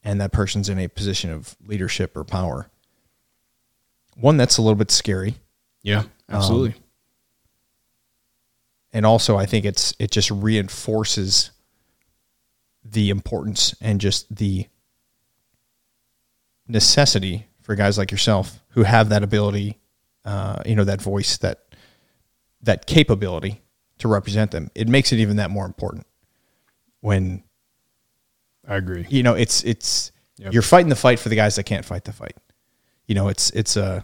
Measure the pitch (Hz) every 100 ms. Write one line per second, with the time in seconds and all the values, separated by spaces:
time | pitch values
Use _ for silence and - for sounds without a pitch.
0 | 101 101 98 - 98 104 98 95 90 -
1 | 101 98 - 80 - - 98 104 92 -
2 | 95 - 78 92 90 67 76 _ _ _
3 | _ _ _ _ _ _ _ _ _ _
4 | _ - 117 156 120 - 110 104 104 -
5 | - 95 95 - _ _ _ _ 98 104
6 | 107 _ _ 104 98 117 127 - _ _
7 | _ _ _ _ _ _ _ _ _ _
8 | _ _ _ _ _ _ _ _ _ 117
9 | 110 113 - 101 101 113 101 95 - -
10 | 107 - 95 101 107 110 95 - - 110
11 | 110 - 95 95 - _ _ _ _ _
12 | _ _ _ _ _ _ _ _ 113 107
13 | 101 98 - 107 82 104 - - 110 101
14 | 101 95 - 107 104 92 - _ _ _
15 | _ _ _ _ _ _ _ _ _ _
16 | _ _ _ _ _ _ _ 110 - -
17 | 143 117 95 92 - _ - 104 101 101
18 | 95 101 - 101 92 - _ - 101 117
19 | 107 107 101 104 104 101 101 107 _ _
20 | _ _ - 101 98 - - 107 98 98
21 | 98 101 92 - 92 - _ _ _ _
22 | _ _ _ _ _ _ - 98 - 160
23 | 151 104 101 87 95 104 _ _ _ _
24 | 117 104 98 104 107 80 82 - 113 131
25 | 135 117 107 104 95 101 95 - 107 -
26 | - _ _ _ _ _ _ _ _ _
27 | 104 98 92 95 _ _ _ _ _ _
28 | _ _ _ _ _ _ - 101 90 87
29 | - 139 123 104 117 - - 113 - -
30 | - _ _ _ 98 107 110 175 175 135
31 | 127 123 - 110 107 101 101 98 - -
32 | - 104 - - _ _ _ _ _ _
33 | _ 98 98 98 - 113 107 - 95 92